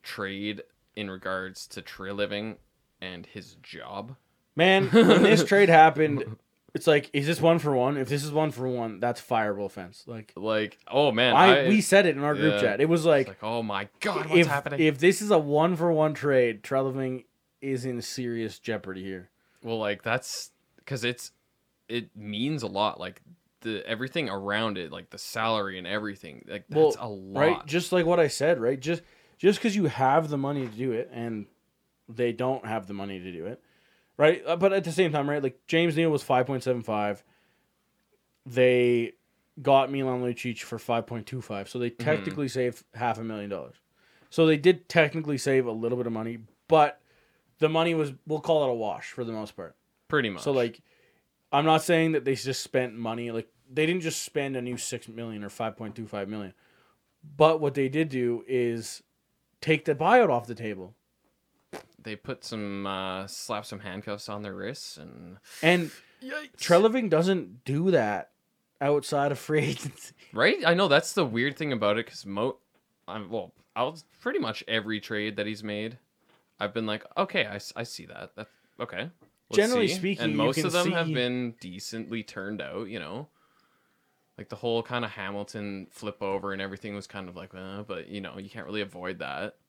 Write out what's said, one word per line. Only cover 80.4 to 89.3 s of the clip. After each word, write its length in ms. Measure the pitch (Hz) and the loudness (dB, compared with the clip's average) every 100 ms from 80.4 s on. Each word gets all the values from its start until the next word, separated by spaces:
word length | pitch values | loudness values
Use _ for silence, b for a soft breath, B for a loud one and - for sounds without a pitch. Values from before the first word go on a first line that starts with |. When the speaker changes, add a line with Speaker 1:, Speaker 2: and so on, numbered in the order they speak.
| 113 135 | 0 0
Speaker 2:
can 100 | 165 | 0
Speaker 1:
of 60 | |
them 200 | 175 175 | 0 0
have 140 | 170 165 | 0 -2
Speaker 2:
see 80 | |
Speaker 1:
been 400 | 147 123 123 123 113 | -2 -2 -2 -6 -8
decently 600 | 90 90 - 113 82 113 | -14 -14 -12 -12 -8 -8
turned 380 | 104 - 98 104 | -8 -10 -8 -8
out, 260 | 69 87 107 | -8 -10 -10
you 100 | 107 | -10
know? 280 | 78 107 151 _ _ _ _ _ _ _ _ _ _ - | -10 -12 -14 _ _ _ _ _ _ _ _ _ _ -20
Like, 100 | - | -16
the 80 | 107 | -8
whole 260 | 120 117 | -2 -2
kinda 260 | 113 123 117 | -2 -6 -8
Hamilton 800 | - 98 101 101 110 104 98 92 | -8 -8 -8 -10 -10 -10 -10 -14
flip 320 | - 107 101 | -12 -12 -8
over 300 | 98 98 98 | -4 -4 -6
and 80 | 98 | -8
everything 320 | 98 95 110 | -10 -10 -12
was 120 | 101 - | -12 -12
kind 220 | 101 92 | -14 -14
of 60 | 87 | -16
like, 180 | 95 | -16
"Uh," 280 | 92 95 98 | -16 -14 -14
but, 260 | 104 90 76 | -10 -12 -10
you 120 | 98 | -12
know, 180 | 95 92 | -12 -14
you 100 | 98 | -14
can't 160 | 113 78 | -14 -10
really 140 | 107 | -8
avoid 360 | 98 90 90 90 | -8 -8 -10 -8
that. 360 | 73 | -8